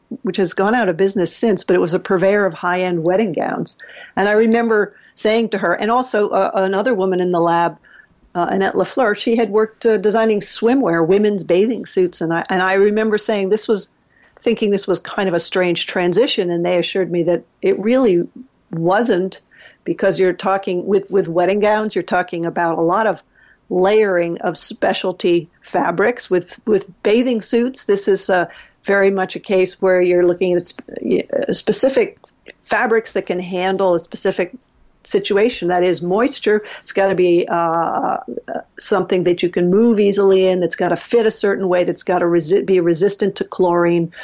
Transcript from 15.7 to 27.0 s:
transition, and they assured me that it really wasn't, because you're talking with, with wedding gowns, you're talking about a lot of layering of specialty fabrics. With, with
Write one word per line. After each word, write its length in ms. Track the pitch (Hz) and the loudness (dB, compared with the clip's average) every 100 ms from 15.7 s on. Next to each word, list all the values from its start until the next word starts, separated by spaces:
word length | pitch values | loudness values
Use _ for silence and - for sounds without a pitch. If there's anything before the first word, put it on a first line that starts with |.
| 170 - | 0 -4
transition, 640 | 202 175 180 269 - 180 | -2 0 2 0 0 -2
and 120 | 175 | -2
they 140 | 175 180 | 0 0
assured 340 | 170 196 175 | -2 -2 -2
me 120 | 170 | -2
that 200 | 165 247 - _ | 0 -2 -4 _
it 160 | 185 196 | -2 0
really 480 | 196 254 254 175 - - - _ _ | 2 2 4 2 0 -8 -20 _ _
wasn't, 720 | 165 165 196 240 185 190 - _ _ - _ - | -4 0 2 2 0 -2 -6 _ _ -20 _ -8
because 340 | 170 196 170 | -2 0 2
you're 140 | 185 | 0
talking 520 | 180 196 196 190 180 175 | 0 -2 -2 -2 -6 0
with, 240 | 196 190 | -2 0
with 180 | 196 165 | -2 0
wedding 340 | 165 175 208 | 0 0 2
gowns, 340 | 208 214 214 196 | 2 0 0 -4
you're 80 | |
talking 420 | 170 180 175 175 170 | -2 -2 -2 -4 -6
about 320 | 160 170 165 | -2 -2 0
a 40 | |
lot 260 | 165 190 220 | 0 0 0
of 160 | 170 _ _ _ _ - | -2 _ _ _ _ -6
layering 680 | 180 185 214 208 180 170 170 | 0 2 4 2 0 -2 -4
of 160 | - 165 | -6 -6
specialty 920 | - 220 - 185 190 180 180 175 165 _ | -8 -4 -2 -2 -4 -2 0 0 -2 _
fabrics. 680 | - 185 170 170 208 240 - | -8 -4 -2 0 0 -2 -2
With, 300 | 180 175 - - | -2 -2 -8 -2
with 180 | 208 - - | -2 -2 -6